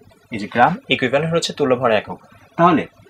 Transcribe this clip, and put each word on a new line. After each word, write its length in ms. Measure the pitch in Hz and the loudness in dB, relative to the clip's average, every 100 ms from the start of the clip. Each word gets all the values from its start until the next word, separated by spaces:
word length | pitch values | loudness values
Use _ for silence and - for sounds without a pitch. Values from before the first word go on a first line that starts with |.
| - _ - | -20 _ -14
এই 60 | 113 | -12
যে 60 | 101 | -6
গ্রাম 200 | 117 131 196 - | 2 2 0 -4
equivalent 380 | 127 127 135 165 170 | -2 0 -2 -2 -4
হচ্ছে 160 | - 175 | -4 -2
তুল্য 140 | 139 123 | 0 0
ভর 80 | 127 107 | 0 0
একক। 180 | - 92 - - - - | -2 -12 -18 -20 -10 2
তাহলে 260 | 170 151 - _ - | 2 2 -2 _ -20